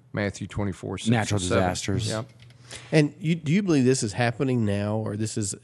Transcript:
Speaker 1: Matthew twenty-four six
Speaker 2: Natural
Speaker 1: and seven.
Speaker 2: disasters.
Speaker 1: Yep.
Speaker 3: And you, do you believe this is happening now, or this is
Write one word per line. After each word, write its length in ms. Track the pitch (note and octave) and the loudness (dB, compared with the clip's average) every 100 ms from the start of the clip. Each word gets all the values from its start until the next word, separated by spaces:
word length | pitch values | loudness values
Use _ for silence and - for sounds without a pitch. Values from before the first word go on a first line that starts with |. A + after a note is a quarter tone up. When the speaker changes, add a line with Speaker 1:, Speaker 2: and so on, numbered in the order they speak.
| _ | _
Speaker 1:
Matthew 340 | - G2+ - G2+ | -4 -4 -4 -8
twenty-four 520 | - G2+ F2+ G#2 G2 | -4 -4 -6 -8 -4
six 100 | A2 | 2
Speaker 2:
Natural 320 | A#2 G#2 G#2 | 2 2 0
Speaker 1:
and 80 | F2+ | 2
seven. 140 | F#2+ | 2
Speaker 2:
disasters. 440 | F#2 F2+ - G2+ A2 | 2 0 -2 -2 -2
Speaker 1:
Yep. 180 | A2 A2+ - - - - - - | -4 -6 -14 -20 -20 -20 -18 0
Speaker 3:
And 220 | D#3 D3 - | 4 4 0
you, 140 | D#3 E3 | -2 -2
do 160 | D3 | 2
you 100 | F3 | 2
believe 220 | G3+ D3+ | 4 4
this 180 | B2 C3 | 4 2
is 120 | A2+ | 0
happening 500 | F#2+ A#2+ A#2+ C3+ B2 G#2+ | 0 0 0 0 2 2
now, 300 | G2+ G#2 A2 | 0 0 -2
or 200 | A2 G#2 | -4 -4
this 220 | A2 - | -6 -4
is 160 | G2+ - | -6 -6